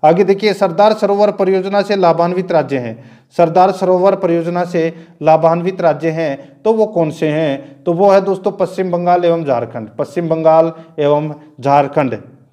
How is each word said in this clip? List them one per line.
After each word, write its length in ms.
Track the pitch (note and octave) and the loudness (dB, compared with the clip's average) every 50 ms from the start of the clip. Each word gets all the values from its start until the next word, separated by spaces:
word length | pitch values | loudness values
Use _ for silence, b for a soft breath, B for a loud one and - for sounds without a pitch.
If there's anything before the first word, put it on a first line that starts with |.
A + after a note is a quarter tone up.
| - | 4
आगे 200 | D#3 E3 F3 G3+ | 4 4 4 4
देखिए, 300 | F3 G3 G3 G#3+ G#3+ G3 | 2 2 0 0 -2 0
सरदार 400 | G3+ G3+ F#3+ E3+ D#3+ G3+ G#3+ G#3+ | 0 -2 -2 2 2 2 2 2
सरोवर 380 | G#3+ - G3 G3+ G3+ G#3 G#3 | 2 0 -2 2 2 2 0
परियोजना 500 | G3+ G3+ G3 F#3 F#3+ F#3+ F#3 G3 G3 G3+ | 2 0 -2 0 0 -2 -2 -2 -2 -2
से 140 | G3 G3 G#3 | 0 0 0
लाभान्वित 560 | G3 F#3 E3+ D#3+ E3 E3+ E3+ F3+ F3+ F#3 F3 | 2 2 2 2 2 0 -2 0 -4 -4 0
राज्य 260 | F3 D#3+ D3 C3 C#3 C3 | 0 0 0 0 -4 -6
हैं, 200 | A#2+ A#2 A2+ A2+ B B B B B B _ - | -6 -6 -10 -12 B B B B B B _ 0
सरदार 340 | E3+ E3 E3 F#3 F3+ F#3+ | 0 2 4 4 2 2
सरोवर 440 | F#3+ F#3 G3 F3+ F#3 F3+ F3+ G3 G3 | 2 -2 0 0 0 2 2 2 0
परियोजना 480 | F#3+ F#3+ F3 E3+ E3+ E3 E3+ F3 F3 F3+ | 0 0 -2 0 0 -2 -4 -4 -4 -6
से 260 | F3 F3 F3 D#3+ E3 E3 B B B B B | -4 -2 -2 -2 -2 -4 B B B B B
लाभान्वित 600 | D3+ D3+ D#3 D#3 D#3 E3 E3 E3+ E3+ F3+ F#3 F3 | 2 2 4 4 4 2 0 0 -2 -4 -6 -2
राज्य 280 | F3 E3 D3+ C#3+ D3+ E3 | 0 0 0 0 -2 -4
हैं, 500 | D#3+ D#3+ E3 D3+ C#3 C#3 - - - _ _ | -4 -2 -4 -4 -4 -8 -10 -20 -20 _ _
तो 100 | A3 A3+ | -2 0
वो 120 | A3 G#3+ G#3 | 0 0 -2
कौन 240 | A3 F3 E3 D#3 | 0 -2 -2 -2
से 160 | D3+ - - D#3 | -2 -4 -4 -2
हैं? 560 | D3+ D#3 E3 D3+ C#3 C3+ - - - - - | -2 -2 -2 -2 -4 -6 -8 -16 -20 -10 -4
तो 100 | - E3+ | -4 -2
वो 160 | E3 G3 G3+ | 2 4 4
है 100 | F#3+ G3 | 4 4
दोस्तों 300 | F#3+ G3 F#3+ F#3 F#3 G#3 F#3+ | 2 0 -4 -2 -4 -6 -4
पश्चिम 380 | G3 F#3+ E3+ - - F#3+ F#3 | -2 -6 -6 -4 -6 -4 -4
बंगाल 340 | F3 F3 F3 F3 F3+ F3+ F3 | -4 -2 0 2 0 2 2
एवं 180 | E3+ E3+ E3 E3 | 2 0 0 0
झारखंड, 460 | C#3 C3 A#2 A#2 A#2 A#2 B2+ A2 G#2 | -2 -2 -2 -2 -6 -8 -12 -12 -12
पश्चिम 400 | - - D3 - - - E3+ E3 | -8 -8 -8 -6 -6 -6 -4 -4
बंगाल 420 | D#3+ D#3+ D#3+ D#3+ D#3+ D#3+ E3 E3 E3 B B B B - | -4 0 2 4 4 4 4 2 -2 B B B B -4
एवं 340 | D3+ C#3+ D3 D3 D3+ D3+ D3+ D3 B B B - | 0 0 0 0 -2 -4 -10 -12 B B B -8
झारखंड। 560 | B2 C#3 C#3 C#3+ C#3+ C#3 C#3 D#3+ C#3+ C3 A2+ G#2 - - - _ _ _ | -2 2 2 2 2 2 0 -2 -2 -2 -4 -8 -12 -16 -20 _ _ _